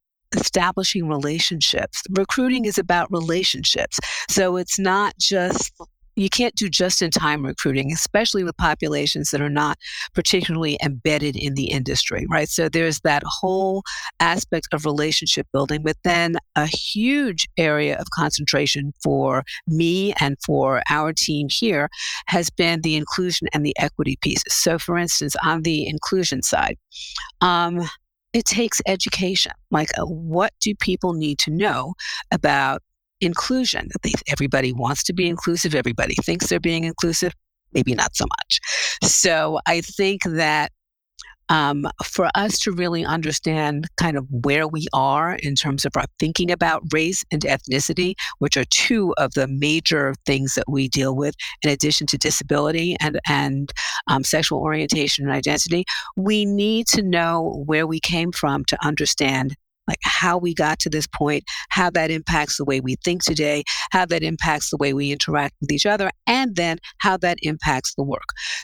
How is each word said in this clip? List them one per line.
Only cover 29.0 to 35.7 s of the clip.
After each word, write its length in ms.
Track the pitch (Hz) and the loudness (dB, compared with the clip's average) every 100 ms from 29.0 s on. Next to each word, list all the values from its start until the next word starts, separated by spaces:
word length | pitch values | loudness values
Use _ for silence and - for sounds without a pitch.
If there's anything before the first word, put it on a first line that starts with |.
| - - 185 190 - - _ | -2 0 0 0 0 -4 _
Like, 180 | 156 156 - | 0 0 -2
uh, 80 | - | -4
what 480 | 160 165 165 214 - | -4 -2 2 0 0
do 120 | 214 208 | -2 0
people 380 | - 180 180 | 0 0 0
need 240 | 165 151 147 | 0 -2 -2
to 120 | - | -2
know 440 | 160 208 123 139 185 - - - | 0 0 0 -4 -8 -10 -10 -4
about 500 | 170 151 139 135 135 - _ _ _ | 0 4 4 2 -2 -8 _ _ _
inclusion? 720 | 180 170 - 254 254 - - - | -2 0 0 0 0 -2 -4 -4
They, 100 | - - - | -2 -2 -2
everybody 420 | 143 139 135 131 | -2 2 2 0
wants 320 | 123 120 139 | -2 -2 -2
to 100 | - | -2
be 140 | 180 175 | 0 0
inclusive. 480 | 170 - 170 175 | 0 0 0 0